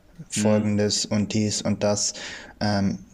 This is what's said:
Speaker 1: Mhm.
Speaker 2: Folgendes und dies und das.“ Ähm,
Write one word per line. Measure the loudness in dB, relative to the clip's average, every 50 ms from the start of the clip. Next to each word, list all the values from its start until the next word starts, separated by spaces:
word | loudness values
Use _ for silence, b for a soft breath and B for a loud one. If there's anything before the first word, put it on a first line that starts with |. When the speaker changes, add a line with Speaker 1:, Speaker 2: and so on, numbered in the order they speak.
| _ -20 -20 -20
Speaker 1:
Mhm. | -14 -8 -2 0
Speaker 2:
Folgendes | 2 4 4 4 2 2 2 2 2 2 0 0 -2
und | 0 0 0 0 0 0
dies | 0 0 0 0 -2 -2
und | -2 0 2
das.“ | 2 0 2 0 -2 -4 -6 B B B B B B B B B
Ähm, | 0 0 2 2 2 0 0 -4 -6 -6